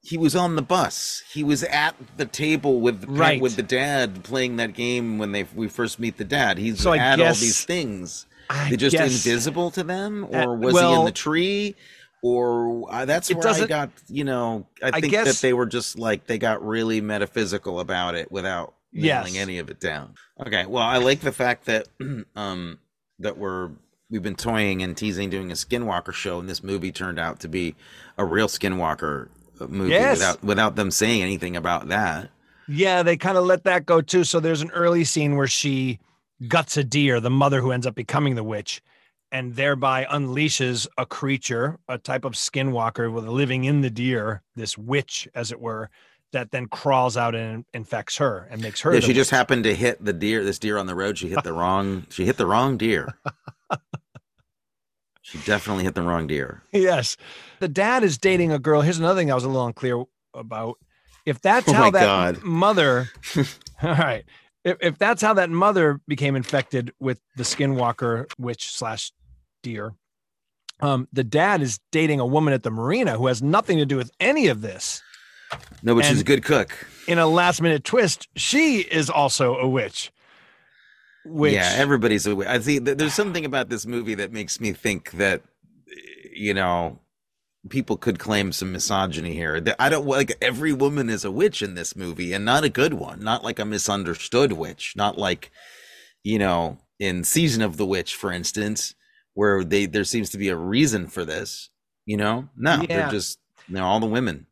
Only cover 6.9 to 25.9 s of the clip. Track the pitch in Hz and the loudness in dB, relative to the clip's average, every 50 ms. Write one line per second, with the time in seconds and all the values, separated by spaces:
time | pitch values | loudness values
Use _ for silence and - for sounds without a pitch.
6.9 | 165 151 123 131 135 160 165 170 160 - 120 117 104 - - - 175 180 156 117 | 4 4 4 4 6 6 6 4 4 2 2 0 0 0 -2 -2 -2 -2 -2 -4
7.9 | 104 95 90 85 - - - _ _ _ - - - 139 143 143 131 110 131 139 | -6 -8 -10 -12 -14 -16 -18 _ _ _ -10 -6 -4 -2 0 0 0 2 4 4
8.9 | 139 160 160 139 127 117 - 120 117 120 117 156 143 165 175 170 - 190 175 160 | 4 4 4 2 2 2 2 2 2 2 0 -2 -2 -2 -2 -2 -2 -4 -4 -4
9.9 | 180 190 196 208 208 208 196 - - 160 156 123 120 117 113 127 170 175 175 175 | -4 -4 -4 -6 -6 -8 -8 -4 -2 -2 0 0 0 0 2 6 6 8 8 8
10.9 | 170 165 160 - - - - 151 156 165 175 190 202 202 208 202 202 _ - - | 6 6 4 2 0 -2 -4 0 0 2 0 0 0 -2 -2 -4 -6 _ -20 -20
11.9 | - - - _ _ _ - 123 120 120 123 123 120 117 117 117 117 117 113 - | -20 -20 -20 _ _ _ -2 0 2 2 2 0 0 0 0 -2 -4 -6 -8 -8
12.9 | 101 120 131 131 151 175 180 - 185 165 165 226 214 165 214 226 156 147 143 135 | -6 -6 -2 0 0 0 0 -2 -2 2 2 2 4 2 2 0 0 -2 -2 -4
13.9 | - - _ - - 139 147 139 131 123 120 117 113 107 92 _ _ - - 131 | -8 -20 _ -8 -6 -4 -2 -2 -2 0 -2 -2 -4 -6 -8 _ _ -4 -2 0
14.9 | 127 160 160 143 196 208 226 - - - - 127 123 123 123 110 117 120 110 - | 0 2 2 2 2 4 4 4 2 4 4 2 4 4 2 0 -2 -4 -6 -6
15.9 | - 113 117 113 107 - _ - 117 107 117 113 110 - - 107 110 113 113 113 | -8 -4 -2 -2 -2 -2 _ -6 -4 -2 0 0 0 -2 -2 -4 -2 0 0 0
16.9 | 110 110 104 107 107 104 101 - _ 120 110 92 95 101 - 101 87 87 90 87 | 0 0 -2 -2 -2 -2 -2 -2 _ -4 -2 -2 -2 -4 -4 -6 -6 -6 -4 -4
17.9 | 95 90 90 87 85 85 78 - 92 98 90 95 92 87 82 - _ _ _ _ | -2 -2 -2 -2 -4 -4 -6 -6 -8 -6 -4 -4 -4 -4 -6 -8 _ _ _ _
18.9 | - 165 156 156 143 127 110 90 92 95 98 95 92 87 80 71 78 _ - 87 | -8 -2 0 0 0 0 -2 -4 -6 -6 -6 -4 -6 -8 -10 -10 -12 _ -6 -6
19.9 | 76 73 69 50 50 - - _ _ - 131 123 104 95 90 98 113 123 113 117 | -6 -6 -10 -14 -20 -20 -20 _ _ -14 -8 -4 -2 -2 -2 -2 -2 -2 0 2
20.9 | 127 127 123 131 143 139 - 139 - - 127 123 120 - _ - 113 110 - - | 2 2 4 4 2 2 0 -6 -4 -2 0 0 0 -2 _ -2 -2 -2 -2 -6
21.9 | _ _ 131 135 143 117 101 _ _ 104 104 98 92 90 87 82 78 _ _ _ | _ _ -10 -10 -10 -10 -10 _ _ -10 -8 -8 -8 -8 -8 -10 -14 _ _ _
22.9 | _ _ _ _ _ _ - 104 - - 101 95 92 92 90 85 73 - _ _ | _ _ _ _ _ _ -8 -8 -6 -6 -6 -6 -6 -6 -6 -8 -10 -18 _ _
23.9 | _ _ _ _ 113 107 90 104 92 - - 113 113 110 104 98 95 92 92 90 | _ _ _ _ -8 -6 -6 -6 -8 -6 -4 -2 0 0 0 0 0 -2 -4 -6
24.9 | 82 - 107 107 95 90 101 95 90 95 95 87 82 - - - 123 120 120 110 | -6 -4 -4 -4 -4 -4 -4 -4 -6 -6 -6 -8 -8 -8 -4 -4 -4 -4 -2 -2